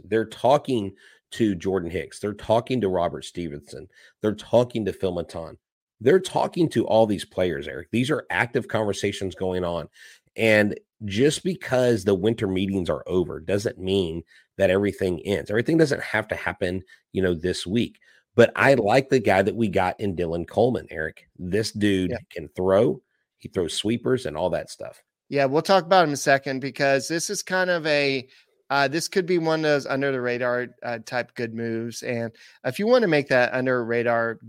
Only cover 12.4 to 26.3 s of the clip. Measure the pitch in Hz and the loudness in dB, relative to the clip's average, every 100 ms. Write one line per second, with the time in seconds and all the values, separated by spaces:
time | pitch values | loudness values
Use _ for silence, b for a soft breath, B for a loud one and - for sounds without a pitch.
12.4 | 101 92 98 98 85 73 - 92 82 73 | -2 0 0 0 -2 -4 -2 -2 -2 -4
13.4 | 82 101 107 - 92 98 95 82 - b | -4 -2 -2 -4 -2 0 0 -4 -10 b
14.4 | b - 95 95 101 - 95 87 - 95 | b 0 4 4 2 0 -2 -2 -2 -4
15.4 | 69 107 120 160 156 - - 107 107 85 | -2 -2 2 4 4 2 -2 -4 -2 -4
16.4 | - 90 92 92 - b b 92 92 87 | -6 -4 -2 -4 -8 b b -2 0 0
17.4 | 90 87 87 110 110 - b b b - | -2 -4 -2 -2 -2 -6 b b b 4
18.4 | 117 - 117 135 101 127 135 131 104 95 | 4 6 4 4 4 2 2 0 2 4
19.4 | 98 98 110 92 90 - 104 85 85 85 | 2 0 0 0 -2 -2 -4 -4 -4 -4
20.4 | 85 - 120 104 - 80 78 - _ - | -4 0 2 0 -6 -8 -8 -10 _ -14
21.4 | 90 98 110 107 104 95 92 82 - - | -4 -2 -2 0 0 2 0 -4 -10 -14
22.4 | 78 - 92 98 131 - _ _ _ _ | -12 -4 2 4 2 0 _ _ _ _
23.4 | - 98 82 - 101 117 123 127 98 76 | -10 -4 -4 -4 -4 -2 0 -2 -2 -4
24.4 | 90 80 - - - - _ _ - 139 | -2 -2 -6 -14 -16 -18 _ _ -6 -2
25.4 | 135 143 160 196 165 190 160 143 - | 0 0 2 2 4 4 4 2 2